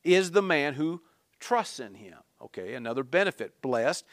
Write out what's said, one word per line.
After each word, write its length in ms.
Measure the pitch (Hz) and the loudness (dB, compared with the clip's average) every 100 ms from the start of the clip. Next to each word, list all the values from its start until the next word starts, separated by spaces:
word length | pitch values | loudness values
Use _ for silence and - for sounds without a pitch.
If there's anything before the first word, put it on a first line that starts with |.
is 260 | 165 180 185 | 4 4 4
the 100 | 185 | 2
man 320 | 196 156 143 | 4 2 0
who 280 | 135 156 170 _ _ _ _ | -2 -4 -4 _ _ _ _
trusts 400 | - 240 - - | -2 0 0 -8
in 180 | 110 95 | -14 -16
Him." 200 | 101 - _ - | -20 -20 _ -20
Okay, 340 | 120 - 92 | -16 -12 -10
another 280 | 127 117 120 | -8 -4 -4
benefit, 600 | 131 175 196 - 104 _ | 0 2 2 -2 -10 _
"blessed." 420 | 135 120 123 175 - | -2 0 2 0 -6